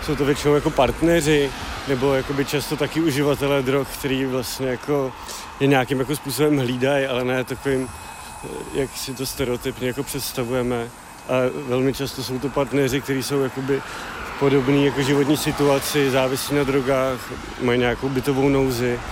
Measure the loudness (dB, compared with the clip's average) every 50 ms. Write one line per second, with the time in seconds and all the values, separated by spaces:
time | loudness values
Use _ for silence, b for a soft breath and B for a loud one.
0 | -2 -4 0 0 2 2 2 2 4 4 4 4 4 2 2 4 2 2 2 2
1 | 2 4 4 4 4 4 4 4 2 0 -2 -8 -10 -10 -10 -8 -2 -2 0 2
2 | 2 2 2 2 0 0 -2 -2 -2 0 -2 -4 -2 -2 -2 -2 -2 -2 0 0
3 | 2 2 2 2 2 2 2 2 2 2 2 2 2 2 0 0 0 -2 -6 -6
4 | -4 -2 -2 0 -2 -2 -2 -4 -4 -4 -6 -4 -4 -4 -4 -4 -2 -2 0 0
5 | 0 -2 -6 B B B B B B B B 0 2 4 4 4 4 2 0 -2
6 | 0 -2 -2 -4 -4 -6 -2 2 2 4 4 2 2 0 0 0 2 2 2 2
7 | 2 0 0 -2 0 0 0 -2 -2 -4 -6 -4 -2 0 0 0 -2 -4 -10 B
8 | B B B B B B B -14 -12 -10 -10 -10 -10 -6 -4 -4 -4 -4 -6 -10
9 | -8 -8 -6 -6 -6 -8 -4 -4 -2 -2 -2 -4 -4 -6 -6 -4 -4 -4 -2 -4
10 | -6 -6 -6 -6 -6 -6 -4 -4 -4 -2 -2 -2 0 0 -2 -2 -4 -6 -10 -16
11 | -18 -18 -18 -16 -6 0 0 2 2 2 0 -4 -4 -2 0 2 2 0 0 -2
12 | -4 -6 -6 -8 -8 -6 -6 -4 -4 -2 0 -2 -2 0 2 0 2 2 0 -2
13 | -2 -2 -2 -2 -2 -2 0 0 0 0 -2 -6 -2 0 -2 -2 -2 B B B
14 | B B B -10 -10 -10 -4 0 2 4 4 4 4 4 4 6 6 4 4 2
15 | 2 2 4 4 4 4 2 2 2 -2 0 2 4 4 4 4 2 0 2 2
16 | 2 4 4 4 2 2 0 -2 -2 0 0 2 2 2 2 2 2 2 2 2
17 | 2 0 -2 -4 -6 -10 -10 -10 -10 -12 -8 -2 0 2 2 4 4 2 0 0
18 | -2 -2 -2 0 0 0 2 4 4 4 4 4 2 2 0 0 0 0 -2 -2
19 | -4 -10